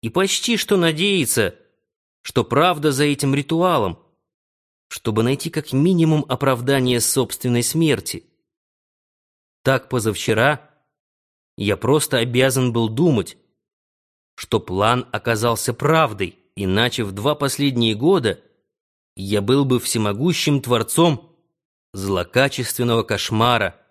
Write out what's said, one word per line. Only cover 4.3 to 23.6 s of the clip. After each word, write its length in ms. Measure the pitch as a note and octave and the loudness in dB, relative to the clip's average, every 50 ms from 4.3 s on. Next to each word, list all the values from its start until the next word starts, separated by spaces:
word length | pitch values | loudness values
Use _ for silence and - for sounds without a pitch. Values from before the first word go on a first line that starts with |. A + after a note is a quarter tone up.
| _ _ _ _ _ _ _ _ _ _ _ _ | _ _ _ _ _ _ _ _ _ _ _ _
чтобы 340 | - - _ A#2 G#2+ A2 A2+ | -18 -8 _ -2 0 0 2
найти 280 | A#2+ C#3 C#3 - E3 | 0 0 -2 -4 -6
как 240 | - - A2+ - - | -6 -8 -8 -2 0
минимум 500 | C3 D3 F3+ F#3+ E3+ E3 E3 D#3 D3+ C#3 | 2 2 4 4 4 4 4 2 2 0
оправдание 720 | - B2+ B2 - C3+ C3 A#2+ A#2+ B2+ C#3 C3+ B2+ B2 B2 A#2+ | -2 -4 0 0 0 0 0 0 0 0 2 2 2 0 0
собственной 640 | A2 - - C#3 B2+ - - - - B2+ A#2+ B2 A#2+ | 0 0 0 0 -2 -2 -4 -6 -2 0 0 0 0
смерти. 640 | - - D#3+ E3 D#3 C#3 - - - - - _ _ _ _ _ _ _ _ _ _ _ _ _ _ _ _ _ _ _ _ _ _ _ _ _ _ _ _ _ | 0 0 0 2 2 2 0 -2 -8 -10 -10 _ _ _ _ _ _ _ _ _ _ _ _ _ _ _ _ _ _ _ _ _ _ _ _ _ _ _ _ _
Так 280 | - C3+ B2+ - - | 0 0 0 -2 -2
позавчера 800 | - B2 G#2 A2 G#2 - - - A2 G#2+ A#2 C#3 D3+ - - _ _ _ _ _ _ _ _ _ _ _ _ _ _ _ _ _ _ - | -4 -2 -2 -2 -2 -2 -2 -2 0 2 2 2 0 -2 -8 _ _ _ _ _ _ _ _ _ _ _ _ _ _ _ _ _ _ -4
я 180 | G2+ G2+ G2+ | -2 -2 -2
просто 400 | - - A2 C#3 D#3 - - - | 0 0 0 2 2 0 0 0
обязан 560 | B2 A#2 B2 A#2+ B2 B2+ C3+ B2+ C3 B2+ B2 A2+ | -2 0 0 2 2 2 2 2 2 0 0 0
был 160 | A#2 A#2 A2 | 0 -2 -2
думать, 480 | A2 A#2 E3 F3 D3 A2 F2+ - - _ _ _ _ _ _ _ _ _ _ _ _ _ _ _ _ _ _ _ _ | 0 0 2 2 2 2 -2 -4 -10 _ _ _ _ _ _ _ _ _ _ _ _ _ _ _ _ _ _ _ _
что 220 | - - - - G#2+ | -18 -8 -4 -4 -4
план 480 | - - F#2 F#2+ G2+ A2 A#2+ B2 A#2 - - | -4 -2 -2 0 2 2 2 0 -2 -6 -8
оказался 600 | A2+ - - A#2 G#2+ A2 A#2+ A#2 G#2+ - - A#2+ | -6 -4 -2 -2 0 0 -2 -2 -2 -4 -6 -6
правдой, 640 | - - D3 D#3+ D#3+ D#3+ B2 G#2+ G2 G2 E2+ - _ _ _ _ | -2 0 2 2 2 2 0 -2 -6 -8 -8 -8 _ _ _ _
иначе 480 | - G2+ F#2+ F#2 G2+ A#2 B2 - - A2+ | -6 -2 0 0 2 0 0 0 -4 -6
в 80 | G2 F#2+ | -6 -6
два 220 | G2+ G#2 C#3 D3 | -4 -2 -2 -2
последние 600 | D3 C#3+ C#3 - - C#3+ C#3+ C3 A#2+ A#2 A2+ A2 | -2 -2 -4 -4 -2 -2 -2 0 0 0 0 0
года 480 | G#2 A#2+ D#3+ G3 F3+ B2+ A2 F2+ - _ _ _ _ _ _ _ _ _ _ _ _ _ _ _ | 0 2 2 2 2 2 -2 -4 -4 _ _ _ _ _ _ _ _ _ _ _ _ _ _ _
я 260 | - G2 G2 G#2 G#2 G2+ | -14 -8 -2 -2 -2 0
был 240 | G#2 C3 C#3 C#3+ | 2 2 2 2
бы 120 | C3 B2+ A#2+ | 2 0 0
всемогущим 840 | - - - A#2 G#2+ G#2 G#2 G#2+ C#3 F3+ E3 - - - C#3+ C#3 C3 | 0 -2 -2 -2 -2 -2 -2 -2 -2 -2 -2 0 0 0 0 0 0
творцом 760 | A#2+ B2 A#2 A2+ - - - E3 F3 D3 A#2 - _ _ _ _ _ _ _ _ _ _ _ _ _ _ | 0 0 0 0 0 2 2 4 4 2 0 -6 _ _ _ _ _ _ _ _ _ _ _ _ _ _
злокачественного 1120 | F#2+ F#2+ G2 G2 F2+ F2 - - B2 C3+ C#3 - - B2 - - - B2 A#2+ A#2 A2+ G#2+ | -10 -4 -2 -2 -2 -2 0 2 2 2 2 0 -4 -6 -6 -4 -4 0 0 2 0 0
кошмара. 720 | - A2 G2 - - A#2 G#2+ A2+ A#2+ A#2+ A2+ | 0 -2 -4 -2 -2 0 2 4 4 4 2